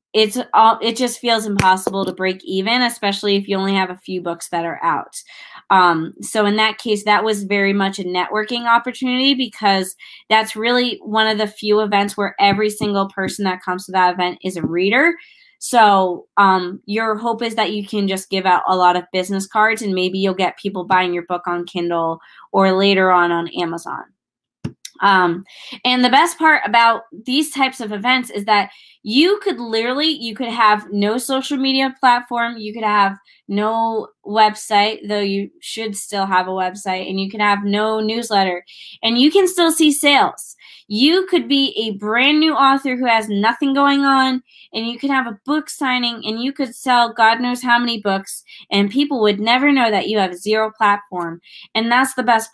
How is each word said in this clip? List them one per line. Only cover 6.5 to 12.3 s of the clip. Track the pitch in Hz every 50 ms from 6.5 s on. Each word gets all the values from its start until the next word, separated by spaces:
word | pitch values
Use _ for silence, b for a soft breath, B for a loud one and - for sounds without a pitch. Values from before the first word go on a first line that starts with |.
| 208
that | 214 214 220 214 -
case, | - 240 208 208 202
that | 214 208 196 202
was | 220 214 202 202
very | 185 202 202 196 196 196
much | 202 196 196 196 -
a | 190
networking | 180 180 180 175 - - 214 214 214 254 240 240
opportunity | 233 233 233 233 247 240 - 262 254 247 254 262 277 277
because | 254 262 214 - - 220 202 196 190 190 190 - B B B B B B -
that's | 214 220 220 214 -
really | 214 220 233 247 247 247 247 220 - -
one | 226 208 220 220
of | 220 220 208
the | 214
few | 202 202 - - 208 208 208
events | 214 202 202 202 202 202 -
where | - 202 190